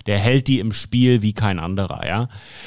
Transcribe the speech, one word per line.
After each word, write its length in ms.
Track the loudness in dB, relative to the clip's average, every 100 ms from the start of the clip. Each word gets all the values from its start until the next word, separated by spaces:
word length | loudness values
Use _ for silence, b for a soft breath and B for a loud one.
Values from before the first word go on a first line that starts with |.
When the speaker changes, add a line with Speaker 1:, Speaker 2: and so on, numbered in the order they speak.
| -2
Speaker 1:
der 120 | 0
hält 300 | 2 2 2
die 120 | 0
im 120 | 0
Spiel 500 | -4 -2 2 4 4
wie 120 | 2
kein 260 | 0 -2 -2
anderer, 480 | -4 -4 -4 -6 -4
ja. 160 | -2
Speaker 2:
Mhm. 60 | -4 B B B